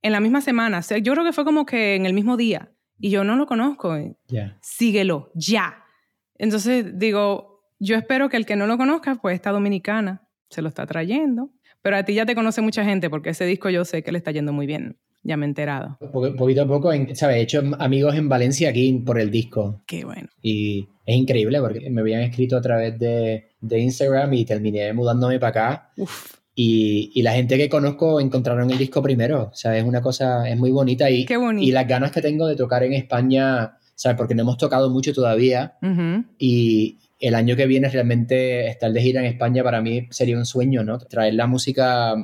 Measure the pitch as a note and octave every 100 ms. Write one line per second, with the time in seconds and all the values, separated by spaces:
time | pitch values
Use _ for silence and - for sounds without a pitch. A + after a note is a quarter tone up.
0 | A3+ G#3 G#3+ C#4 C#4 A#3 A3+ F3+ E3+ A3
1 | G#3+ C#4+ E4+ D4+ D4 D4+ C#4+ A#3 G#3+ G3
2 | F#3+ G3 G#3 A#3+ A#3 F3+ - _ _ _
3 | G#3 G3 G3+ B3 D4 A#3 C4 C#4 F3+ D#3
4 | - - _ A#2 G2+ - - - A#3 G3+
5 | F#3+ D3+ - E3 D3+ G#3+ E3+ - _ _
6 | _ _ _ _ G#3+ G#3+ G#3+ B3+ G#3 F#3
7 | G#3+ G3+ G3+ G3+ - _ _ _ G3 A3
8 | A3+ C4 C#4 A#3 G#3+ G3+ G3+ A#3+ C4 D#4+
9 | C#4+ B3+ G3 F3+ G3+ G3+ G3+ G3 F#3 A3
10 | G3 F#3 _ _ _ - D#3+ - D#3 D#3+
11 | E3 C4 D4+ A#3+ C#4 _ _ _ G3+ G3+
12 | G3 G#3 A3+ A#3 A3 A3+ A3 A3 G#3 G3
13 | E3 D3+ D3+ E3 F3+ F3+ G3 F3 F3 E3
14 | D#3+ E3+ E3+ D3+ D3 D3 C#3+ D3+ - -
15 | _ _ - D3+ D3 C#3+ D3 C3+ - C#3
16 | D3 C3 B2+ B2+ B2+ C3+ C#3 C#3+ E3+ D3
17 | C#3 - D3 A#2+ A2+ D3+ C#3 C#3+ C3 C3+
18 | D3 D3+ D3 B2+ B2 C#3 D#3+ A#2+ C3 B2+
19 | B2 A#2 G#2+ A2 A2+ A2 G#2 G#2 - E3+
20 | B2+ - - _ A2+ G#2+ G#2 G2+ G2+ _
21 | - B2 C3 B2 G#2+ C#3+ A#2+ A2 C3+ A#2
22 | A2 A2+ B2 B2 B2+ B2+ A#2+ A2+ A2+ A2+
23 | A#2 A#2 A2+ A2 _ _ A2+ A2+ B2 B2
24 | C#3 C3+ C#3 C3 A#2 G#2+ G#2+ G#2 G#2 A2+
25 | A#2+ A#2+ B2 B2+ A#2 A2 A#2 D#3 _ -
26 | F#3+ - - - _ - A#2 A2+ A2 G#2
27 | G#2 B2+ A#2 A#2+ B2 C3 D3 D3+ C#3+ C#3+
28 | D#3+ D3+ C3+ C3 B2 A#2+ B2 C3 C3 D3+
29 | C3+ B2 A#2+ D3 G#2 - A2+ A2+ A#2 B2
30 | B2+ B2+ C3 B2 A#2 A#2 B2 C3+ C3 B2+
31 | C#3+ B2+ B2+ A#3+ B3 G#3+ C#3 C3 B2 B2+
32 | C#3 - D3+ D3+ D#3+ D3 B2 B2 B2+ C3+
33 | C3 A#2+ C3 C3 C3+ B2+ A2 _ _ -
34 | B2 A#2+ A#2+ A#2 A#2+ A#2+ D#3 C3 C3+ B2+
35 | C#3 C3 A#2+ A2+ B2+ B2+ D3+ _ F#3 F3
36 | E3+ F#3+ A#3+ _ C3 A#2+ A#2 A2 A2 -
37 | _ _ B2 A2+ A#2 B2 C3+ C3 C3+ B2+
38 | A#2+ A#2+ A#2+ C3 B2+ B2 A#2+ A#2 A2+ A2+
39 | B2+ B2+ B2 A#2 A#2+ B2+ B2 A#2 A2+ A#2
40 | A#2+ - A#2+ A#2+ A#2 B2+ B2+ C3 A2 A#2+
41 | - A#2 A2 A2 A#2+ B2+ C#3 C3+ B2+ B2
42 | A#2 A2